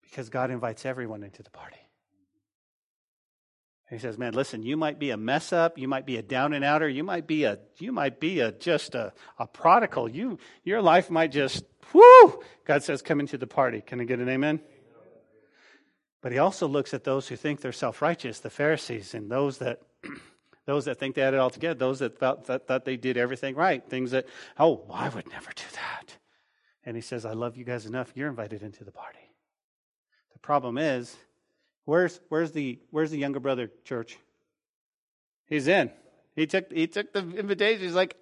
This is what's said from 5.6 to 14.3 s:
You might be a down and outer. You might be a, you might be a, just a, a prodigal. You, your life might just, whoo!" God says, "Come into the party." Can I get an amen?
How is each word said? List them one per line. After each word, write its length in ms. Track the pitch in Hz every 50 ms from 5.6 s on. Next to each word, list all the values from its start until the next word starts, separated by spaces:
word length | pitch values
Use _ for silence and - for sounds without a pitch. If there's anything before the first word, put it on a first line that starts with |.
| 165 165 165 -
You 100 | 131 131
might 180 | 139 131 131
be 120 | 135 127 110
a 40 |
down 320 | 107 98 135 127 135 147 151
and 120 | 143 139
outer. 240 | 143 147 156 160 151
You 140 | 131 135 156
might 220 | 196 185 170 156 -
be 180 | 160 156 147
a, 140 | 113 104 104 - _ _ -
you 160 | 165 226 262
might 260 | 196 147 139 131 -
be 220 | 151 165 190 165
a, 100 | 120 110
just 420 | 107 - - 175 170 143 - - -
a, 200 | 123 113 98 - - - - - -
a 80 | 117 -
prodigal. 600 | _ - - 160 180 233 226 - - - 120 113
You, 280 | 117 151 226 262 202 - - - - _ _
your 180 | 175 196 226
life 280 | 208 170 160 180 175 -
might 220 | 175 160 165 156
just, 320 | 127 147 139 131 - - - _ _ _ - - -
whoo!" 500 | 320 440 494 508 508 466 - - - - - - _ _
God 180 | - 147 143 -
says, 180 | - 147 135
"Come 200 | - - 156 143
into 160 | 143 143 - 127
the 100 | 127 117
party." 340 | - - 135 127 117 107
Can 200 | - - - 120
I 20 | 120
get 160 | 117 127 120
an 80 | 123
amen? 340 | 127